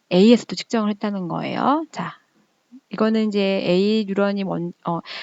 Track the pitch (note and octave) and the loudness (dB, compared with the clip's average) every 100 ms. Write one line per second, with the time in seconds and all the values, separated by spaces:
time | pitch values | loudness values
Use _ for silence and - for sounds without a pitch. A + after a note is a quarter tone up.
0 | - F3+ G#3+ A#3 - F3+ - A#3 G#3 G#3 | 0 6 6 6 2 -12 -4 -2 -2 -4
1 | G#3+ G3+ F3 E3 - - - D4+ D#4 - | -6 -6 -6 -6 -6 -2 0 0 -2 -8
2 | E3+ - _ _ _ _ _ B3 _ G3 | -10 -12 _ _ _ _ _ -20 _ -2
3 | A3 A3 G#3+ G3+ G3 F#3+ - F3+ G3+ A3 | 0 2 0 0 0 0 2 2 2 0
4 | G3 G3 G3+ G3+ F#3+ E3+ F3 - - E3 | 0 0 0 -2 -4 -4 -6 -8 -6 -6
5 | - - | -8 -14